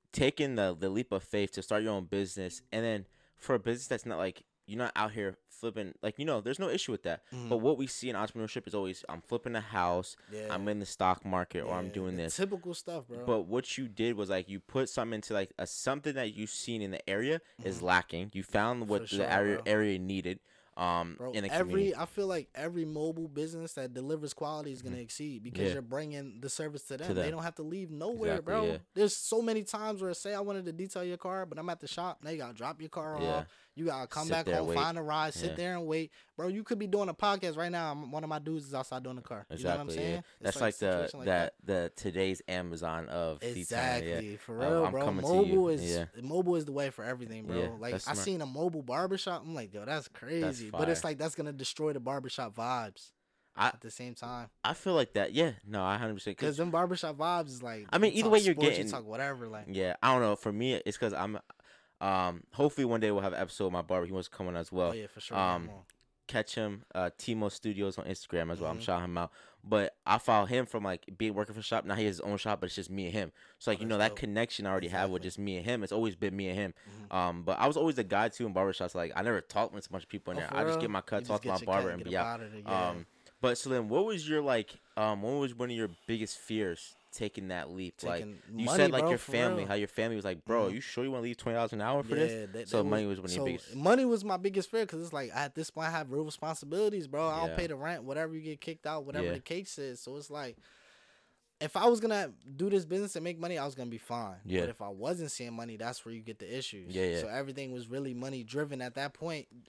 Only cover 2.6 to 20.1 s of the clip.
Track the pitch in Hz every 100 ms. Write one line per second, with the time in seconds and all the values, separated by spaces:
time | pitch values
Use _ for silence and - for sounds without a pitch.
2.6 | - 110 117 107 98 _ _ _ - 123
3.6 | 113 120 - 120 120 85 95 - - _
4.6 | - 110 123 - 107 107 98 - _ -
5.6 | 117 107 98 - 107 120 156 123 110 143
6.6 | 190 - - 107 87 82 - 127 117 117
7.6 | 127 135 135 - 127 101 107 113 110 123
8.6 | - 104 95 92 - 85 - 120 123 113
9.6 | 104 104 87 90 95 - - 107 107 95
10.6 | 101 107 95 - 92 90 98 92 90 87
11.6 | 62 90 95 101 92 90 82 120 196 190
12.6 | 175 165 - 165 120 120 123 110 87 120
13.6 | - - 123 101 117 104 98 95 90 98
14.6 | - 131 131 - 117 110 - 104 95 -
15.6 | 92 - 127 143 151 135 113 101 107 -
16.6 | - 113 101 92 - 101 131 160 - -
17.6 | 95 87 90 90 - 82 101 95 - 101
18.6 | 113 123 104 101 107 98 - 98 104 101
19.6 | 104 107 107 92 92